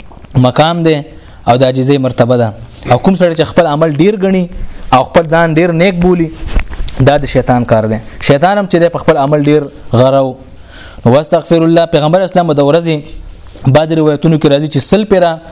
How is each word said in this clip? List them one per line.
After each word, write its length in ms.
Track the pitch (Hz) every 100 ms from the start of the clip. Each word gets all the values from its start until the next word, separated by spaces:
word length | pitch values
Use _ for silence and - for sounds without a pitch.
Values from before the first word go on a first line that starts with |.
| - - - - 123
مقام 380 | 127 156 170
دی 120 | 165 151 143 - - - -
او 80 | 120
د 60 |
عاجزۍ 340 | 131 131 131 139
مرتبه 400 | 131 120 120 123
ده. 160 | 113 104 - - -
او 60 | 123
کوم 180 | - 185
سړی 200 | 175 165
چې 80 | 147
خپل 140 | - 170
عمل 220 | 147 165 143
ډیر 140 | 185 214
ګڼي 280 | 190 190 175 - - - -
او 100 | 127
خپل 240 | 131 180 160
ځان 260 | 165 165 156
ډیر 120 | 175 165
نیک 180 | 185 175
بولي، 280 | 180 175 160 - - - - - - - 131
دا 100 | 143
د 80 | 139
شیطان 400 | 135 120 123 117
کار 120 | 113 107
دی. 60 | 110 - -
شیطان 360 | - 139 175 202
هم 100 | 190
چې 100 | 170
دی 80 | 170
په 100 | 151
خپل 140 | - 156
عمل 260 | 139 151
ډیر 180 | 143 151 139 - -
غره 280 | 117 131 139
و. 120 | 135 123 - - - - - - -
نو 60 |
واستغفر 480 | 131 156 170 - 165
الله، 240 | 165 165 165
پیغمبر 360 | 156 151 180
اسلام 320 | 185 185 170
د 80 | 143 143
ورځې 260 | 160 165 156 147 - - - - - - 135
بعض 160 | 160
روایتونو 460 | 160 156 147 165 156
کې 100 | 151
راځي 200 | 139 151
چې 120 | 143
سل 240 | - 208
پیره 360 | 214 190 170 160 -